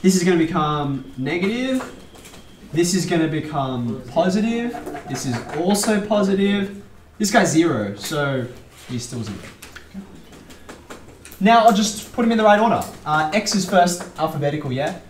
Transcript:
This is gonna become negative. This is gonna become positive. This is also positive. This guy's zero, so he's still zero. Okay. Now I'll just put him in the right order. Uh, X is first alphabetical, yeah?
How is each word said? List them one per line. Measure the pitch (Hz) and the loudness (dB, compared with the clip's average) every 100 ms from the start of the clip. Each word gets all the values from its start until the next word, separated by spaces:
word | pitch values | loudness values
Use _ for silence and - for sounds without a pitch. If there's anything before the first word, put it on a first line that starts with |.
This | 185 185 | 4 4
is | |
gonna | 170 170 | 4 2
become | 156 165 151 151 139 135 - - | 2 0 0 -2 -2 -4 -8 -8
negative. | 135 175 190 233 262 262 - - - - - - - - - | -4 -2 -2 -2 -2 -4 -6 -16 -20 -20 -20 -20 -20 -20 -6
This | 151 175 | -2 0
is | 190 151 | 0 0
gonna | 170 160 | 0 0
become | 151 135 147 131 123 120 101 - | -2 -4 -4 -4 -4 -6 -6 -4
positive. | - 180 196 220 233 240 - - - - | 0 2 2 0 -2 -4 -6 -10 -12 -10
This | 139 139 | -6 -4
is | 117 - 151 | -4 -6 -2
also | 180 202 - 208 - | 0 2 2 0 2
positive. | 208 196 190 196 202 196 - - - - - | 0 2 2 2 2 -2 -8 -18 -20 -20 -6
This | 208 | 2
guy's | 233 170 | 2 4
zero, | 151 170 127 101 104 | 4 2 0 -4 -6
so | - 151 143 131 117 - - - - | -6 -2 -2 -2 -6 -12 -20 -20 -10
he's | 123 | -10
still | - 123 | -8 -8
zero. | 107 95 | -8 -10
Okay. | - - - - - 196 - - - - - - - - - - - - - - | -14 -20 -20 -20 -18 -18 -18 -20 -20 -20 -20 -20 -20 -20 -20 -20 -20 -20 -20 0
Now | 190 233 220 | 6 8 8
I'll | |
just | 202 214 - - | 6 0 -4 -10
put | - | 0
him | 233 | 2
in | 226 | 4
the | 214 | 6
right | 208 | 6
order. | 226 - - - - | 4 2 -4 -10 -2
Uh, | 151 156 | 0 2
X | 208 214 202 | 0 0 -2
is | 180 | 2
first | 190 175 - - - | 4 4 2 -8 -4
alphabetical, | 156 151 143 151 143 | -4 -2 -2 -2 -4
yeah? | 127 151 185 - | -4 -4 -6 -14